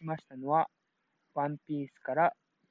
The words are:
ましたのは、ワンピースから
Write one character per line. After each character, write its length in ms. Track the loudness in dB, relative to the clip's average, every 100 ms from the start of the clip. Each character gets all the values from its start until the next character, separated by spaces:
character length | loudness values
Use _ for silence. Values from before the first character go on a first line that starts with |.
ま 120 | -8 -8
し 60 | -10
た 80 | -8
の 120 | 0
は、 200 | 2 2 _ _ _ _ _ _
ワ 160 | -4 -4
ン 80 | -4 -6
ピ 180 | -6 -6
ー 20 |
ス 120 | _
か 100 | -4
ら 180 | 2 2 2 _ _ _